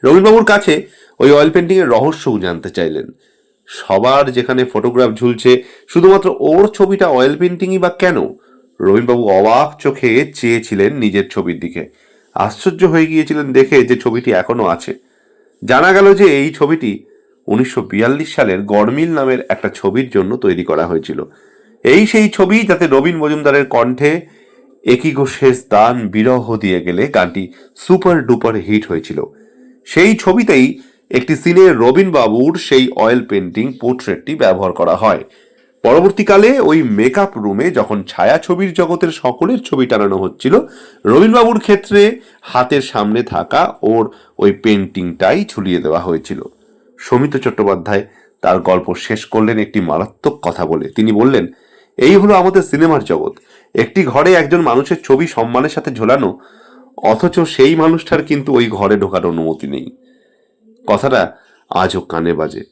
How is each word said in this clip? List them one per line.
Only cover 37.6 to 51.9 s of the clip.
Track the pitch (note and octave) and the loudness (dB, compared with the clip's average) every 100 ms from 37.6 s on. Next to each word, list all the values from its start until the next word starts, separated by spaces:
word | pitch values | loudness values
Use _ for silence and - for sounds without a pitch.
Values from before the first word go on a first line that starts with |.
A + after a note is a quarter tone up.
| D#3+ | -2
যখন | C#3 G2+ G#2+ | -2 -2 -4
ছায়াছবির | F#2+ - F#2 D#3 - F3 G3 | -8 -2 0 0 -2 -4 -4
জগতের | E3 E3+ E3+ E3+ | -2 -2 -2 -4
সকলের | D#3+ B2+ B2 E3+ B3 | -4 -6 -4 -2 -4
ছবি | - C#3 B2+ | -4 -4 0
টানানো | A2+ G2+ F#2+ | 0 0 -2
হচ্ছিল, | F#2 - C3 G3+ - - - _ - | -6 -4 0 0 -2 -16 -20 _ 2
রবিনবাবুর | C3 G#3+ A#3+ A#3 A3 | 4 4 4 2 0
ক্ষেত্রে | G#3+ G3+ - G3+ G#3 B3+ - _ | 0 0 2 2 2 0 -14 _
হাতের | - - B2+ D3 | -6 -2 0 -2
সামনে | C3 A2+ G#2 A2 | -2 -4 -2 -2
থাকা | A#2 E2 F2 C3+ F3+ - | -2 -6 -2 -2 -2 -2
ওর | G#2+ A2+ A2 - _ _ | -2 0 -2 -8 _ _
ওই | G#2 | -2
পেইন্টিংটাই | G2 A2+ G#2 F#2 F#2+ F2+ E2 F#2 D#3 G#3 | 0 0 0 -2 -8 -8 -2 0 0 -4
ঝুলিয়ে | - F#2+ F2 | -6 -4 -2
দেওয়া | D2+ D#2+ | -2 -4
হয়েছিল। | F2 D#2+ - - - _ _ _ _ _ | -2 -6 -6 -14 -14 _ _ _ _ _
সৌমিত্র | - B2 A#2+ C#3 | -2 0 0 -2
চট্টোপাধ্যায় | B2+ - G2+ F#2 E2+ G2+ - _ _ _ | -4 -2 -2 -2 -2 -6 -6 _ _ _
তার | - F#2 | -2 0
গল্প | E2+ F#2 F2+ F2 | 0 -2 -2 -10
শেষ | - A2 - | -6 -8 -4
করলেন | A2 A2 A2 | -2 0 -2
একটি | G#2 G#2+ | -4 -4
মারাত্মক | F2 D2+ G#2 _ - - | -4 -4 -6 _ -6 -4
কথা | F2 E2+ E2 | -8 -4 -4
বলে। | D#2+ C#2+ | -4 -4
তিনি | F#2 A2 | -2 0
বললেন, | G#2 B2 C3 E2+ - _ _ _ | 4 4 2 -4 -12 _ _ _